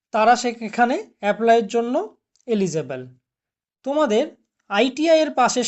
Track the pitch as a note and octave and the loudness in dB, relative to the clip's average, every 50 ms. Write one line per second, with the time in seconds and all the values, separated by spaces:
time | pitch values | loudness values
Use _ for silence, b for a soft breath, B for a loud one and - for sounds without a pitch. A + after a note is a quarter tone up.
0 | _ _ - G#3+ G#3+ A3+ B3 A3+ B3+ A#3+ A3+ - A3+ G3+ - - A#3+ A#3+ C#4 G4+ | _ _ -2 2 4 4 4 2 0 -6 -6 -8 -12 -8 -2 0 0 0 0 -4
1 | G#4+ - _ _ G3+ G#3 G3+ G#3 A3+ A3+ A3+ A#3 G#3+ - A#3+ A#3 A#3 A#3+ B3+ E4 | -6 -12 _ _ -4 -4 -2 0 2 4 4 4 2 0 -2 -4 -2 -2 -4 -4
2 | G#4+ G#4+ - _ _ _ _ _ _ B3 A3 G3+ F#3+ E3+ D3+ D#3+ C3+ C3 C3+ C3 | -4 -6 -12 _ _ _ _ _ _ -4 -2 0 0 -2 -2 -4 -6 -6 -10 -12
3 | B2+ B2+ B2+ _ _ _ _ _ _ _ _ _ _ _ _ _ _ C4+ C#4+ D4+ | -12 -16 -20 _ _ _ _ _ _ _ _ _ _ _ _ _ _ -4 -2 0
4 | D4+ A3+ G#3 A3+ D4+ D#4 - _ _ _ _ _ _ _ G3+ G3+ B3 C4+ C4 D4+ | 0 2 2 0 0 -2 -8 _ _ _ _ _ _ _ 0 0 0 0 0 -2
5 | D#4 E4 D#4+ D#4 D#4 D4+ D#4 C4+ B3 A3 - B3+ A#3 | 2 4 4 4 4 0 0 0 0 2 2 -2 -2